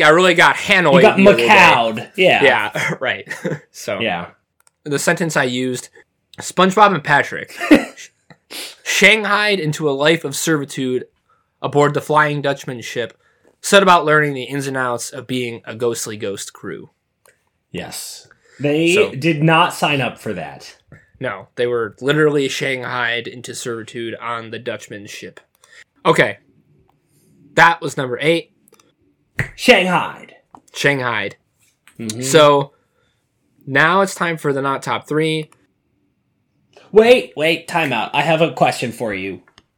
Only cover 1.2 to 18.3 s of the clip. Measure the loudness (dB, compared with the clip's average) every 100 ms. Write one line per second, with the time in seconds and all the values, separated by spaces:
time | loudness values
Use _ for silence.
1.2 | 6 6 4 6 6 4 0 -4 -8 0
2.2 | 2 4 4 2 -2 -4 -6 -6 -6 -6
3.2 | -8 -10 -8 -10 _ -14 -8 -4 -4 -4
4.2 | -8 _ _ _ _ _ -8 -4 -2 -2
5.2 | -2 -2 -2 -2 -4 -6 -12 _ _ _
6.2 | _ -16 -8 0 2 6 4 4 0 0
7.2 | 0 -8 -14 -6 4 4 2 -16 -20 _
8.2 | _ -20 _ -16 -16 -14 -6 2 4 2
9.2 | 0 0 0 -2 -2 -2 -2 0 2 2
10.2 | -2 -6 -2 -2 -2 -6 -4 -4 -8 _
11.2 | _ _ _ -10 -2 2 2 0 0 0
12.2 | 2 -2 -4 -6 -8 -12 -10 -8 -8 _
13.2 | _ _ _ _ 2 4 6 4 4 2
14.2 | 0 -4 -8 -8 -6 -4 -4 -4 -8 -12
15.2 | -8 -6 -6 -10 -14 -6 -4 -4 -10 -8
16.2 | -8 -10 -14 -16 -14 -14 -16 _ _ _
17.2 | _ _ _ _ _ -14 -12 -14 -16 -18
18.2 | _